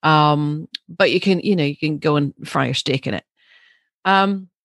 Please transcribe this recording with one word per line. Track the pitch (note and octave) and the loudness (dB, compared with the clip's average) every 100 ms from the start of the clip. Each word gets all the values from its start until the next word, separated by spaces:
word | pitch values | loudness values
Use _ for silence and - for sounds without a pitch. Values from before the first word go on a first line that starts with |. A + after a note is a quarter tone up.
Um, | D3+ D#3 D3+ D3 D3 D3+ E3 - _ | 4 4 4 2 -2 -4 -10 -18 _
but | E3+ F#3 | 0 2
you | E3 | 2
can, | G3 F3+ | 2 0
you | - | 2
know, | F#3 | 0
you | C#3+ C#3+ | 0 -2
can | D#3 D3 | -4 -2
go | D#3+ | 0
and | D3 C#3+ - | 0 0 -6
fry | - C#3+ | -6 -2
your | C3 | -2
steak | C3+ - C3+ - | -2 -2 -4 -4
in | |
it. | F#2 _ _ _ _ _ _ _ _ | -8 _ _ _ _ _ _ _ _
Um | F#3+ G3 G3 G3 F#3+ _ | 0 2 2 -2 -8 _